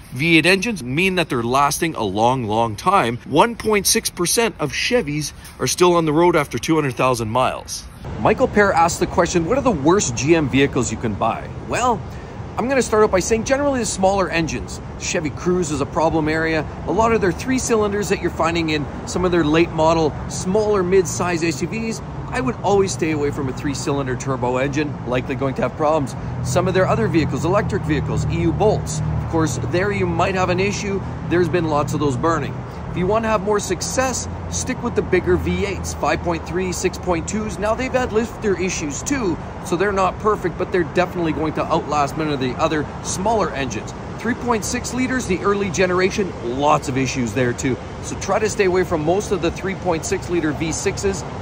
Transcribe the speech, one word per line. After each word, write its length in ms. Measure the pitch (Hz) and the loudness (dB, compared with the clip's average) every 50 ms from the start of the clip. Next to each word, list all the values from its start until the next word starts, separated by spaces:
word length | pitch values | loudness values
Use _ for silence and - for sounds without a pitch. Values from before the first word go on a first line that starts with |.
| - - | -16 -12
V 260 | - 127 147 170 165 160 | -6 -2 2 4 6 6
eight 80 | 151 | 6
engines 360 | 175 190 190 185 240 226 156 | 6 4 2 2 -2 -4 -4
mean 340 | 120 123 127 156 185 190 185 | -4 -2 0 0 0 2 2
that 120 | 180 165 - | 0 0 0
they're 140 | 151 120 | 0 -2
lasting 540 | 117 120 127 135 143 143 139 - 175 165 151 | 0 2 2 4 4 2 2 0 -2 -2 -2
a 80 | - 110 | -2 -4
long, 400 | 101 92 104 113 120 127 135 117 | -2 2 2 4 4 2 2 0
long 320 | 101 107 113 117 113 107 | 0 0 2 0 0 -2
time. 420 | - - 185 196 196 139 113 123 117 - | 0 2 4 4 4 4 2 0 -4 -6
One 300 | - 131 156 202 233 233 | 2 4 4 4 4 2
point 300 | - - 214 214 202 190 | -2 -2 0 0 2 2
six 220 | - - 226 220 - | 2 2 0 0 -2
percent 460 | - - 175 170 - 233 233 214 - - | -4 -4 -2 0 2 2 0 0 0 -2
of 140 | 156 143 | -4 -4
Chevys 640 | 123 - - - 240 247 190 143 147 151 147 - - - - - - - | -2 -4 -2 0 0 0 0 0 -2 -4 -4 -6 -10 -14 -18 -18 -8 -4
are 80 | 127 | -2
still 280 | 127 - - 180 180 175 | -2 2 4 4 4 6
on 120 | 170 165 | 4 2
the 60 | 156 | 4
road 240 | 143 160 175 175 165 | 4 4 4 6 4
after 200 | 160 143 - - | 2 0 0 -4
two 200 | 120 - - 160 | -4 -2 0 2
hundred 180 | 156 147 135 120 | 2 2 0 0
thousand 340 | - 139 127 127 113 117 107 | 2 2 2 2 0 -2 0
miles. 560 | 113 127 127 107 80 64 - - - - - - - - - - - - | 0 2 2 2 0 -4 -8 -10 -12 -12 -12 -14 -16 -14 -12 -10 -6 0
Michael 280 | - 165 220 - 262 - | 2 2 2 2 2 2
Pear 240 | - 208 208 196 | 4 4 4 4
asked 280 | 160 160 170 170 - - | 4 4 4 4 2 0
the 60 | 185 - | -2 0
question, 360 | - - 175 170 - 180 165 | 2 2 2 4 2 0 2
"What 140 | 165 160 - | 2 0 2
are 40 | |
the 100 | - 262 | 2 2
worst 440 | 208 147 131 160 180 208 208 143 120 | 0 2 4 4 4 4 4 0 -2
G 200 | 107 120 147 170 | 0 2 4 4
M 120 | 165 151 120 | 4 4 2
vehicles 440 | 113 135 139 139 - 135 117 110 | 4 4 2 4 2 0 -2 -2
you 60 | 113 - | -2 -4
can 160 | - 113 104 | -4 -4 -2
buy?" 320 | - - 113 98 73 69 - - - - 104 | 0 0 0 0 -2 -6 -10 -12 -12 -8 -6
Well, 320 | 131 185 240 254 226 175 127 - - - - - - - - - - | -4 0 2 2 0 0 -4 -8 -12 -12 -14 -14 -12 -12 -12 -8 -6
I'm 120 | - 214 254 | -4 -2 0
gonna 140 | 277 269 | 2 0
start 220 | 226 - 220 214 214 | 2 2 4 4 6
out 80 | 208 | 6
by 80 | 190 185 | 4 2
saying 240 | 165 - 226 226 208 | 2 2 2 2 2
generally 340 | - 269 269 285 285 269 254 | 2 2 2 2 2 2 0
the 60 | 220 | 0
smaller 420 | - - - 190 190 196 196 185 151 | -2 0 2 2 4 4 4 2 2
engines. 500 | 151 165 165 139 123 123 - - - - - - - - | 2 0 0 0 -2 -6 -6 -8 -10 -10 -10 -12 -10 -8
Chevy 320 | - - - 180 160 143 | -6 -4 -2 -2 -2 -4
Cruze 400 | 110 - - 170 180 180 180 143 | -6 -2 0 0 0 2 0 -2
is 100 | 151 131 | -2 -2
a 60 | 139 | -4
problem 420 | 135 - 170 156 165 156 165 151 151 | -2 0 2 2 2 2 2 2 2
area. 380 | 156 160 160 160 160 156 147 - - - - | 0 0 0 0 0 -2 -2 -4 -8 -8 -4
A 60 | - | -2
lot 200 | 160 196 220 233 | 2 2 4 4
of 80 | 226 220 | 4 4
their 100 | 190 185 | 2 2
three 280 | 165 - - 247 262 254 | 0 -2 -2 -2 0 0
cylinders 500 | - - 233 214 208 208 202 208 202 - | 2 2 2 2 2 2 0 -2 0 0
that 120 | 196 - | 0 0
you're 120 | 180 170 | 0 -2
finding 380 | - - 165 165 165 170 165 156 | 0 0 0 2 2 0 0 0
in 140 | 156 151 143 - - - - | 0 -2 -2 -4 -6 -8 -8
some 180 | - - 185 180 | -4 -2 0 2
of 60 | 185 | 2
their 140 | 175 175 160 | 4 4 4
late 260 | 147 156 165 170 165 | 4 4 4 4 4
model, 420 | - 160 156 160 170 165 160 143 120 - - - | 2 2 4 4 4 4 2 0 0 -4 -6 -8
smaller 540 | - - - 185 185 214 214 208 208 196 | -6 -4 -2 0 2 2 2 4 2 2
mid-size 600 | 180 175 190 190 180 160 - - 180 175 175 165 165 | 2 4 4 4 4 4 0 -2 -2 0 0 0 0
S 160 | 170 156 - | 0 0 -2
U 60 | 180 165 | -4 -4
Vs, 340 | 196 226 226 226 220 - - - - - - - | -4 -4 -4 -4 -6 -6 -8 -10 -10 -10 -8 -6
I 100 | - 247 | -4 -2
would 160 | 254 254 - - | -2 -2 -2 -2
always 300 | - 180 202 202 196 190 | 0 2 4 4 4 2
stay 200 | - - 175 160 | 0 -2 0 0
away 180 | 156 147 147 143 | 0 0 0 -2
from 180 | - - 139 131 | -2 -2 -4 -4
a 40 | |
three-cylinder 640 | 123 - - 147 139 - - 156 143 139 135 131 127 | -4 -4 -4 -4 -4 -2 -2 -2 -2 0 0 -2 -4
turbo 400 | 120 - 135 135 123 131 127 127 | -4 -2 -4 -2 -2 0 0 0
engine, 360 | 127 135 143 131 151 151 147 123 - - | 0 0 0 0 0 -2 -2 -4 -6 -4
likely 280 | 117 123 131 127 - 139 | -2 -2 -2 -2 -2 -2
going 200 | 123 135 135 127 | -2 -2 -2 0
to 80 | - | 0
have 140 | - 127 - | -2 -2 0
problems. 400 | - 156 147 156 160 139 120 - - - - - - - | 0 2 2 4 2 0 -2 -4 -8 -8 -6 -6 -4 -4
Some 220 | - - 180 180 | 0 2 2 2
of 80 | 190 175 | 4 4
their 120 | 185 185 | 4 4
other 220 | 170 202 233 220 202 | 4 4 2 2 2
vehicles, 360 | - 170 143 - - 127 135 | 2 2 2 2 0 0 0
electric 380 | 165 190 208 220 - 214 196 | 2 2 2 2 0 -2 -2
vehicles, 440 | - - 156 135 - - 110 - - | 0 0 0 0 0 0 0 0 0
E 140 | - 156 170 | 0 0 2
U 100 | 170 165 | 2 2
Bolts. 480 | - - 190 214 185 131 - - - - | 2 4 4 4 4 2 -2 -4 -4 -4
Of 300 | - - - - - - | -2 -2 -2 -2 -2 0
course, 280 | - 160 156 151 - - 151 - | 0 0 0 0 0 -2 -2 -2
there 220 | 160 175 190 208 | 0 0 0 0
you 140 | 202 196 185 | 0 0 0
might 280 | 175 170 165 175 196 190 | 0 2 0 0 0 2
have 140 | 185 185 185 | 0 0 2
an 80 | 180 175 | 2 2
issue. 420 | 190 202 202 - 208 202 196 190 - - - - - - | 0 0 0 -2 -4 -4 -4 -4 -4 -6 -8 -8 -4 0
There's 200 | 165 180 180 165 | 2 2 2 2
been 200 | 170 180 165 160 | 2 0 2 2
lots 260 | 151 143 147 - 160 | 2 0 0 0 0
of 60 | 147 | 0
those 160 | 151 143 131 | 0 0 0
burning. 380 | 120 123 165 165 151 135 - - - - - - - - - - 170 | 2 0 0 0 0 -2 -4 -6 -8 -10 -10 -10 -10 -10 -6 -4 -2
You 80 | 180 | 0
wanna 220 | 185 208 226 226 220 | 2 2 0 2 2
have 140 | 220 208 | 0 0
more 180 | 190 208 208 208 | 2 0 0 0
success, 680 | 196 - 190 - - - - - 262 262 - - - - - - - - | 0 -2 -4 -4 -4 -2 -2 0 0 0 -2 -4 -6 -8 -8 -8 -8 -6
stick 320 | - - - - 254 - | -6 -4 -4 -4 -4 -4
with 140 | - 240 180 | -4 -2 -2
the 60 | 214 | -2
bigger 340 | 185 - 185 185 180 175 180 | 0 2 2 2 4 2 2
V 280 | 170 - 170 175 180 190 | 2 2 -2 -2 -2 -2
eights, 300 | 202 185 160 - - - | -4 -4 -6 -6 -6 -4
five 240 | - - 143 160 165 | -2 0 0 0 0
point 240 | - 180 170 160 156 - | 0 -2 -4 -4 -4 -6
three, 240 | 160 180 185 185 | -4 -4 -2 -2
six 260 | 170 - - 185 - - | -2 -2 -2 -2 -2 -2
point 300 | - 180 175 165 160 - | -2 -2 -2 -2 -2 -4
twos. 280 | - 214 214 214 185 | -4 -4 -4 -6 -4
Now, 160 | - 196 214 233 | -4 -2 -2 0
they've 160 | 233 254 254 | -2 -2 -2
had 200 | 254 254 254 - | 0 0 0 0
lifter 480 | 202 220 233 226 - - - 214 185 165 | 0 0 -2 -2 -4 -4 -2 -2 0 0
issues 440 | - - - - 165 147 139 - - | 0 -2 -2 -4 -4 -6 -6 -6 -4
too, 340 | - 285 269 233 185 156 - - - - - - | -4 -2 -2 0 -2 -2 -2 -6 -10 -12 -10 -6
so 120 | - 175 | -4 -2
they're 160 | 165 190 208 | 0 0 0
not 260 | 196 190 190 180 - - | 2 2 0 0 0 0
perfect, 400 | - 214 208 180 - 180 - - | 0 0 0 0 -2 -4 -4 -4
but 140 | 185 180 | -4 -2
they're 100 | - 185 | 0 0
definitely 480 | 170 143 - 180 180 175 - 180 170 160 | 0 0 0 0 0 0 -2 -2 -2 -2
going 220 | 147 139 156 156 147 | 0 -2 -2 -2 -2
to 100 | 156 143 | -2 -2
outlast 520 | - 151 165 139 139 147 147 143 139 - | 0 0 0 0 0 0 0 0 0 -2
many 160 | 156 156 151 | -2 -2 -2
of 80 | 147 131 | -2 -2
the 140 | 131 127 120 | -2 -4 0
other 300 | - 156 160 160 151 139 - - - - | 0 0 0 0 -2 -2 -4 -8 -8 -8
smaller 480 | - - - 185 220 233 214 180 156 | -6 -6 -2 0 0 2 2 0 -2
engines. 420 | 135 135 139 131 - - - - - - - - - - | -2 -4 -4 -4 -6 -6 -8 -10 -12 -12 -12 -12 -10 -6
Three 160 | - 220 240 | -4 -4 -4
point 300 | - - 240 240 220 - | -2 -2 0 0 0 0
six 280 | - 247 247 - - | -2 -4 -4 -4 -4
liters, 360 | - 247 254 - 254 254 - - | -2 -2 -2 -2 -2 -2 -2 -2
the 100 | 185 156 | -2 0
early 280 | 160 202 202 202 202 196 | 0 0 0 0 0 -2
generation, 640 | 147 147 190 180 180 180 185 190 185 220 202 175 - - - 120 123 135 | 0 2 2 2 4 2 2 2 0 -2 -2 -2 -4 -6 -6 -4 -2 0
lots 300 | 143 147 151 147 - 143 | 4 4 4 2 2 -2
of 100 | 127 135 | -2 0
issues 340 | 135 127 - 139 120 110 | -2 0 -2 -2 -4 -2
there 200 | 101 135 127 120 | 0 0 0 0
too. 240 | 120 - - 135 120 - - - - - | 0 -2 -2 -2 -2 -2 -6 -10 -12 -10
So 160 | - - - - | -10 -10 -8 -6
try 220 | - - 190 196 | -2 0 0 0
to 100 | 214 208 | 0 0
stay 140 | - - 202 | 0 2 2
away 180 | 185 175 185 | 2 2 2
from 220 | 180 - 180 156 151 | 2 0 0 0 2
most 260 | 160 175 202 202 - | 2 2 0 0 0
of 120 | 208 175 | -2 0
the 100 | 156 165 | 0 -2
three 240 | 156 - - 170 190 | -2 -2 -4 -6 -6
point 280 | 147 - 180 165 160 - | -2 -2 -2 -2 -2 -2
six 240 | - 196 180 - - | -2 -4 -4 -2 -2
liter 220 | 175 170 151 156 | -2 0 0 0
V 220 | 139 131 160 165 | 0 -2 -2 -2
sixes, 500 | 143 - - 196 - - - 196 190 - - - - - | -2 -2 -2 -2 -2 0 -2 -2 -2 -2 -6 -8 -10 -10